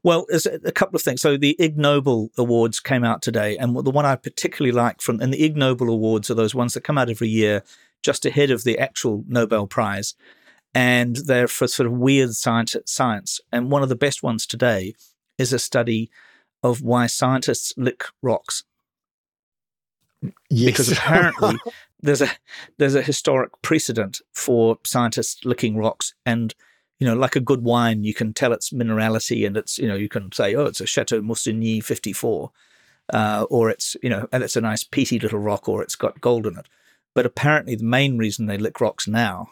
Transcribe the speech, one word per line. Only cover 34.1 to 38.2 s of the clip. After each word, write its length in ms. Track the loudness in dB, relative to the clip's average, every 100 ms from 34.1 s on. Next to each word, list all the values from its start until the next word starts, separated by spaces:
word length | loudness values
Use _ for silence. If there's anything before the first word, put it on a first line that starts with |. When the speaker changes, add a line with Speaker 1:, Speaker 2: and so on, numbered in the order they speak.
| -4 -2
Speaker 1:
and 120 | -4
it's 120 | -2 -2
a 60 |
nice 220 | -2 -4
peaty 360 | -4 -2 0 0
little 200 | -2 -2
rock, 300 | -2 -2 -2
or 140 | -4
it's 120 | -4 -4
got 240 | -6 -2
gold 260 | 0 2 -2
in 100 | -8
it. 100 | -18 _ _ _ _
But 120 | -2 0
apparently 480 | 0 2 2 0 -4
the 80 |
main 340 | 0 2 2
reason 280 | 0